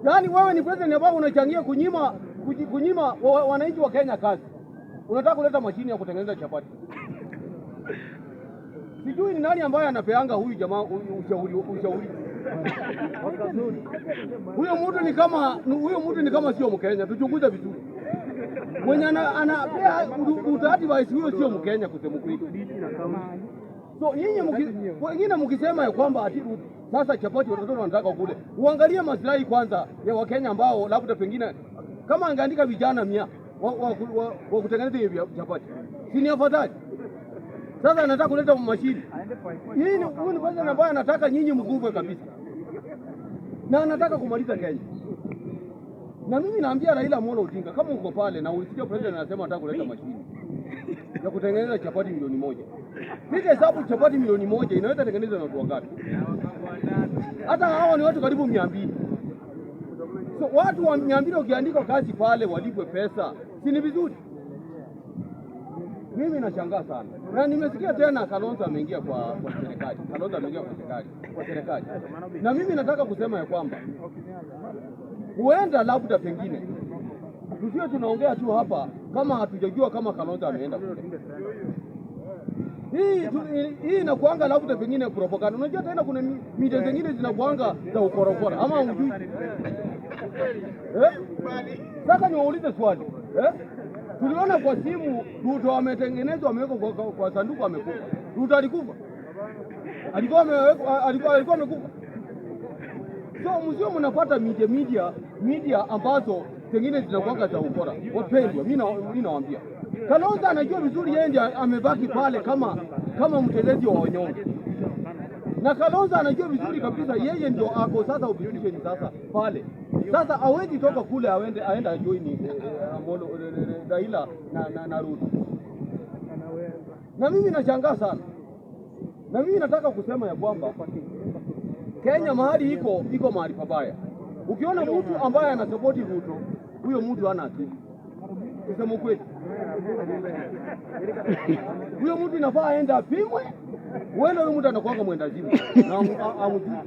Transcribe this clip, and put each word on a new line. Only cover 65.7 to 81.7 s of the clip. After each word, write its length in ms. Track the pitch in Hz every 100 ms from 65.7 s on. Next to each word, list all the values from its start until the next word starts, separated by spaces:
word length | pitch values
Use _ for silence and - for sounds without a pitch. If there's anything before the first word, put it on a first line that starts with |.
| 156 175 202 - 208
Mimi 240 | 320 302
nashangaa 440 | 226 185 175 202
sana. 240 | - 123 107 - 185
Na 120 | 208 285
nimesikia 480 | 302 294 - 370
tena 320 | 254 294 269 196
Kalonzo 380 | 196 220 240
ameingia 360 | 180 151 151 175
kwa, 180 | 147 127
kwa 340 | 117 117 127 -
serikali. 360 | 127 - 131 - -
Kalonzo 240 | 147 190 175
ameingia 240 | 143 165
kwa 120 | 180 -
serikali, 300 | 120 123 - - -
kwa 120 | - 151
serikali. 400 | 156 156 147 - 180 - 160 180 175
Na 120 | 220
mimi 200 | 269 370
nataka 300 | 311 247 285
kusema 340 | 247 190 226 220
ya 80 | 151
kwamba 300 | 175 143 131 131 139 135 - 185 185 151 151 - - - - - - - 190
huenda 460 | 247 339 392 285
labda 360 | 226 254 220 196
pengine 440 | 175 165 190 151 180 - - - - - - - - 180
tusio 280 | 220 262 330
tunaongea 480 | 262 226 226 285 -
tu 160 | 247
hapa 360 | 220 226 185 - - -
kama 220 | 247 277 247
hatujajua 540 | 208 190 190 185 262
kama 220 | 220 220
Kalonzo 340 | 185 165 180 160
ameenda 320 | 127 139 -
kule. 420 | 190 175 170 165 - 147 202 214 -